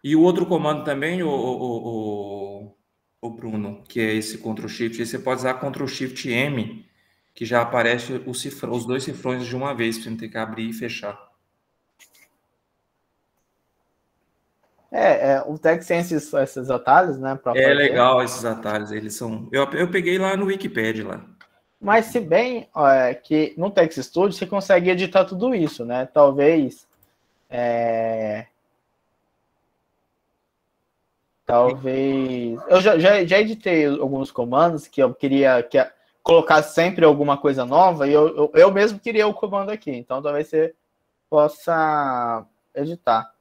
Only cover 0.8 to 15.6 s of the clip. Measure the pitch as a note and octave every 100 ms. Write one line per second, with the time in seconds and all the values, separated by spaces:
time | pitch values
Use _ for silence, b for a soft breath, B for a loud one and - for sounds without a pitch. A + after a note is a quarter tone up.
0.8 | D3 C#3 D3+ F#3 D#3+ C#3 B2 B2 B2+ A#2
1.8 | A2+ A2+ G#2+ G#2 G2+ G2+ G2 G2+ G#2 _
2.8 | _ _ _ _ A#2 A2+ A#2 G#2+ G2+ G2+
3.8 | _ A#2+ A2 A2 G#2+ - A2+ G#2+ G#2+ -
4.8 | A#2 A2+ A#2 C3 C3 B2+ B2+ C3 C#3 C3+
5.8 | C3+ - B2+ - C#3 A#2+ C#3+ C3 G#2 -
6.8 | b b b b b _ A2+ A#2+ A#2 B2+
7.8 | A#2 A#2+ A#2+ B2+ B2+ A#2+ C#3 - - A#2+
8.8 | A#2 C3 D3 C3+ C3 B2+ A#2+ B2+ C#3 B2
9.8 | A2+ A2+ A2+ A2+ A2 A2+ A2 A2 A2+ A2+
10.8 | A#2 - G2+ G2+ _ _ _ _ _ _
11.8 | _ _ _ _ _ _ _ _ _ _
12.8 | _ _ _ _ _ _ _ _ _ _
13.8 | _ _ _ _ _ _ _ _ _ _
14.8 | _ - - - C3+ C3+ - D3+